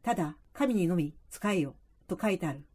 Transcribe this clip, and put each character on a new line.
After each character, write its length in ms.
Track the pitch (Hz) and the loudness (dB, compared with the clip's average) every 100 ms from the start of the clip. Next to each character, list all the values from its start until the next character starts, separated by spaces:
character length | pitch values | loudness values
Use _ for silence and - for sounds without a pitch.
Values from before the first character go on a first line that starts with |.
た 140 | 226 | 0
だ 220 | 208 151 - _ | 0 -2 -6 _
神 220 | - 277 | -2 2
に 120 | 214 170 | 4 2
の 80 | |
み 180 | 180 147 - - | 2 0 -6 -20
仕 100 | - 208 | -4 0
え 120 | 190 | 0
よ」 160 | 139 - _ _ - | -2 -6 _ _ -8
と 100 | 180 | -2
書 80 | 214 | 0
い 100 | 185 | 0
て 80 | 160 | -2
あ 60 | |
る。 100 | 139 - | -6 -14